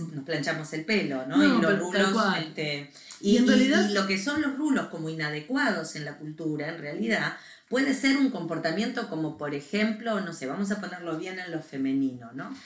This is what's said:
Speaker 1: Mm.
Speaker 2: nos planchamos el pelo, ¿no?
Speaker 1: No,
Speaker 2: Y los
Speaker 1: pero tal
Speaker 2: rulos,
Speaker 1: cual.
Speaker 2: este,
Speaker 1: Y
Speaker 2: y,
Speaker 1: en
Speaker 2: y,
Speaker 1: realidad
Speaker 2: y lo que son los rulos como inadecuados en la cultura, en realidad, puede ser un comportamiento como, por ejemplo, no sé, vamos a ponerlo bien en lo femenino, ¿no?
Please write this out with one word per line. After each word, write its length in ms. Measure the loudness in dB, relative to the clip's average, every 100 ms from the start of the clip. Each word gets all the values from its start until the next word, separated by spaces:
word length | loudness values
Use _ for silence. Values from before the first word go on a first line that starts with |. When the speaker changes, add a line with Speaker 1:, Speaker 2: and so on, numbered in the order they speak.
Speaker 1:
Mm. 120 | -4 -8
Speaker 2:
nos 80 |
planchamos 480 | -4 -2 -2 -4 -6
el 120 | -8
pelo, 420 | 0 0 0 -2 0
¿no? 100 | 4
Speaker 1:
No, 80 |
Speaker 2:
Y 40 | 6
los 240 | 6 4
Speaker 1:
pero 180 | 2 2
tal 160 | 2 2
Speaker 2:
rulos, 60 |
Speaker 1:
cual. 300 | 4 2 0
Speaker 2:
este, 460 | -4 -4 -4 -4 -8 -16 -18 -4
Speaker 1:
Y 100 | 4
Speaker 2:
y, 40 | 6
Speaker 1:
en 60 |
Speaker 2:
y, 40 | 8
Speaker 1:
realidad 400 | 8 6 6 4
Speaker 2:
y 40 |
lo 120 | 2 2
que 120 | 0
son 180 | 0 0
los 140 | 0 0
rulos 300 | 0 0 0
como 200 | -6 -6
inadecuados 880 | -4 -4 -4 -4 0 0 0 -4 -8
en 80 |
la 140 | -8 -10
cultura, 500 | -12 -6 -4 -4 -4
en 100 | -8
realidad, 560 | -8 -4 0 0 0 -6 -14 -20 _
puede 260 | 0 2
ser 240 | 2 2 4
un 120 | 4
comportamiento 800 | 2 -4 -2 0 0 -2 -2 -4
como, 280 | -4 -4 -4
por 160 | -6
ejemplo, 680 | -6 -4 0 0 0 -2 -2
no 120 | -2
sé, 140 | -6 -6
vamos 240 | -4 -2
a 100 | -2
ponerlo 360 | -4 -8 -6 -6
bien 200 | -6 -8
en 100 | -8
lo 100 | -8
femenino, 680 | -8 -4 0 2 0 -2 -10
¿no? 160 | -12 -10 -12